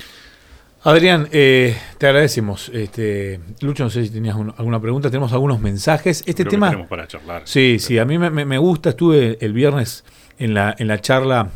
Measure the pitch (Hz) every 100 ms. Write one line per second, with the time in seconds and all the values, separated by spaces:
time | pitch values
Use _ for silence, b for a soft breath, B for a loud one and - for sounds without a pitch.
0 | B B B B B B B _ 160 160
1 | 180 175 147 156 135 131 127 117 B B
2 | 139 139 151 - 104 98 - 120 104 -
3 | 110 101 98 95 85 110 143 147 123 120
4 | 110 110 110 107 107 - 117 117 110 131
5 | 139 131 135 127 139 120 104 101 147 156
6 | 185 170 - 170 180 202 202 104 85 87
7 | 80 80 82 85 - 139 131 113 - 117
8 | 120 165 175 156 143 131 175 160 165 123
9 | 170 151 120 113 113 107 143 139 117 -
10 | _ b b - 120 104 101 104 110 107
11 | - 131 135 127 104